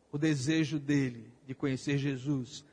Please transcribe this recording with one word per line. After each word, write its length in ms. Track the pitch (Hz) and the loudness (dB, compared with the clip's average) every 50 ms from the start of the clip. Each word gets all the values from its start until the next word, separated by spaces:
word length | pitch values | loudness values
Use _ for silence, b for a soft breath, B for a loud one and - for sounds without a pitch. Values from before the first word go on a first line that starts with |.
| _ _ | _ _
O 60 | - | -4
desejo 600 | 147 156 156 151 135 123 151 160 160 160 135 160 | 0 2 2 2 2 2 2 2 2 2 2 0
dele 540 | 147 139 143 143 143 135 127 120 117 110 113 - - - | -2 0 2 4 4 4 2 -2 -6 -12 -16 -20 -20 -14
de 80 | 131 131 | -14 -8
conhecer 420 | - 151 139 131 127 - 151 139 | -4 -2 -2 -2 -2 -2 0 0
Jesus 680 | 139 135 143 135 123 123 151 143 131 120 - - - b b | 0 0 0 -2 -2 -2 -2 -2 -2 -2 -6 -10 -16 b b